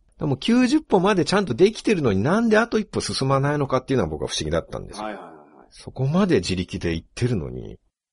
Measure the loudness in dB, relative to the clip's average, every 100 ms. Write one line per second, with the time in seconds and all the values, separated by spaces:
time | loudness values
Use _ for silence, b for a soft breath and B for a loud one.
0 | _ _ -4 -2 2 2 4 2 2 2
1 | 4 2 2 0 0 2 2 2 0 2
2 | 2 2 2 2 4 2 2 -2 -4 -6
3 | -4 -4 0 2 2 0 0 -2 0 0
4 | 0 -2 -6 -6 -2 -2 -2 -10 -12 -12
5 | -12 -12 -16 -20 -20 -20 -20 -20 -16 -6
6 | -2 2 4 2 2 -4 -4 -4 -4 -4
7 | -6 -4 -2 -2 -4 -10 -12 -18 _ _
8 | _